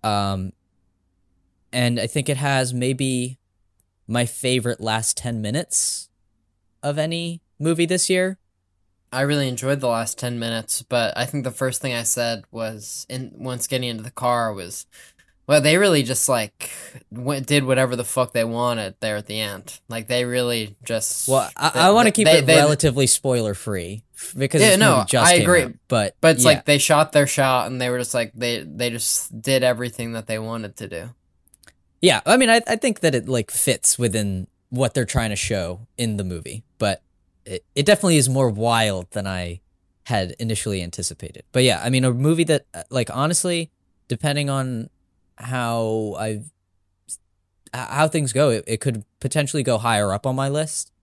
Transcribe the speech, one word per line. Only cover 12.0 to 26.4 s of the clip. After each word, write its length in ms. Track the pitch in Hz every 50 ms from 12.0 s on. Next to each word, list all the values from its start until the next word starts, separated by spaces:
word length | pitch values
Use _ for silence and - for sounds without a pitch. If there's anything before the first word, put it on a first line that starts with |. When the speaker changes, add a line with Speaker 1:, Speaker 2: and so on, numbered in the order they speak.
Speaker 2:
said 420 | 117 - - 123 117 117 117 107 - _
was, 560 | - 113 113 110 113 107 104 - - - - _
in, 240 | 123 131 131 - -
once 320 | - 117 127 127 120 - -
getting 200 | 135 131 127 120
into 140 | 117 110
the 80 | 110 123
car 420 | _ - 123 123 123 120 117 113
was, 340 | 104 98 90 87 113 - - _ _ - - - _ _ _ _ _ _ _
"Well, 140 | - 147 151
they 160 | 135 151 160
really 260 | 180 202 202 170 147
just, 260 | 131 117 131 - - -
like, 420 | 131 117 107 104 _ _ - - - - - - - 131 _ _
w-, 280 | 104 117 123 135 147 139
did 240 | 131 - 147 147 135
whatever 300 | 127 131 127 131 123 123
the 100 | 117 101
fuck 280 | - - 131 127 117
they 120 | - 120 113
wanted 520 | 113 117 117 120 123 120 113 107 95 95 _
there 160 | - 110 104
at 100 | 104 104
the 120 | - 104 110
end." 420 | 110 101 101 92 - - - - _ _
Like, 200 | 113 117 113 -
they 160 | 127 123 123
really 520 | 123 123 127 123 120 120 117 110 104 104 _
just 460 | - - 117 110 - - - - - -
Speaker 1:
Well, 220 | 131 135 107 - -
I, 140 | - 139 156
Speaker 2:
they, 100 | - 165
Speaker 1:
I 100 | 165 185
wanna 160 | 208 226 240
Speaker 2:
they, 60 | 220
Speaker 1:
keep 120 | - - 214
Speaker 2:
they, 120 | - - 165
Speaker 1:
it 80 | 139
Speaker 2:
they 100 | 139 160
Speaker 1:
relatively 500 | 160 143 151 151 143 - 151 120 139 135
spoiler-free 960 | 123 - - - 135 127 120 110 107 98 - - 113 101 92 87 87 98 107 _ _ _
f-, 200 | - - - -
because 260 | - 135 135 - 156
Speaker 2:
Yeah, 80 | 208 220
Speaker 1:
this 80 | 190 196
Speaker 2:
no, 180 | 220 208 160
Speaker 1:
movie 100 | 127 113 -
just 240 | - 123 131 170
Speaker 2:
I 40 | 180
Speaker 1:
came 60 | 175
Speaker 2:
agree. 200 | 104 - 180 170
Speaker 1:
out, 120 | 131 - - _ _ _
but 280 | 131 113 104 95 _ _
Speaker 2:
But 160 | - 160 160
it's 80 | 127